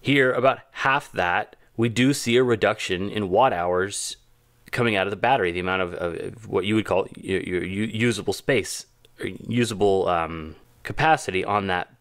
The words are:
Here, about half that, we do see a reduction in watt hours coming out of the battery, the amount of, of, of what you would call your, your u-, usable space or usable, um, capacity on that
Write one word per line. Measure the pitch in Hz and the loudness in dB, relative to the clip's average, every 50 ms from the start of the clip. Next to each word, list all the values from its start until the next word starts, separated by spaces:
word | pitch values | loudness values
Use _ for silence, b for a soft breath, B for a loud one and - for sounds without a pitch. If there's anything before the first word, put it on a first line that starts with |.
Here, | - - 139 143 135 131 127 | 0 2 2 4 4 4 2
about | 123 120 131 123 - - _ _ | 4 2 2 2 2 -6 _ _
half | - - 139 135 143 - - - | -2 0 0 0 0 -2 -4 -4
that, | 98 90 87 87 101 - - - b b b b | -2 0 2 2 0 -2 -4 -12 b b b b
we | - 113 120 | -2 -2 0
do | 110 107 123 135 139 | 2 2 2 2 2
see | 139 - - 117 | 0 0 2 4
a | 123 135 | 4 4
reduction | 123 120 104 107 101 110 - - - 95 90 95 101 | 4 2 2 2 2 2 0 -2 -4 -2 -2 -2 -4
in | 98 107 104 95 | -4 -4 -2 2
watt | 90 104 123 131 107 | 4 4 4 4 2
hours | 87 87 87 90 90 92 101 101 - - - - - _ _ _ _ _ _ _ _ _ - | 0 0 0 2 2 0 0 -4 -6 -8 -8 -10 -12 _ _ _ _ _ _ _ _ _ -8
coming | - - 120 117 107 | -2 0 0 2 2
out | 98 95 | 2 0
of | 98 | 0
the | 104 | -2
battery, | 95 98 117 131 135 98 90 85 | -2 2 2 2 2 2 0 -2
the | 87 | -2
amount | 90 92 92 95 92 | -2 -2 0 0 -2
of, | 87 87 | -2 -4
of, | - 87 87 82 | -4 -4 -4 -4
of | - 98 98 - - 110 - | -4 -8 -10 -10 -12 -12 -4
what | - 92 90 | -2 -2 0
you | 101 107 | 2 0
would | 110 107 | 0 2
call | - 95 90 98 - - | 2 0 0 0 -2 -6
your, | - - - 95 92 | -14 -8 -4 -4 -4
your | - - 90 90 87 | -2 -2 -4 -4 -4
u-, | 90 92 98 107 | -4 -4 -4 -6
usable | 113 101 107 113 120 113 98 95 - 95 | -4 -2 0 0 0 0 -2 -2 -4 -6
space | - - - 139 117 90 - - - - _ _ _ _ - _ - | -4 -2 0 0 0 0 -2 -8 -12 -12 _ _ _ _ -20 _ -12
or | - 98 92 - - 104 | -10 -10 -10 -10 -8 -4
usable, | 113 120 120 113 117 92 101 101 98 95 90 90 | 0 0 0 0 0 2 2 4 4 4 2 2
um, | 90 85 82 80 82 82 78 78 76 - - _ _ _ _ | 2 0 0 -2 -6 -8 -10 -12 -14 -18 -20 _ _ _ _
capacity | - - - 147 160 160 143 - - 92 95 - | -10 -6 0 4 4 4 2 2 -4 -4 -4 -2
on | - 101 104 98 | 0 0 0 0
that | 98 92 90 - - - _ | 0 -2 -2 -2 -6 -12 _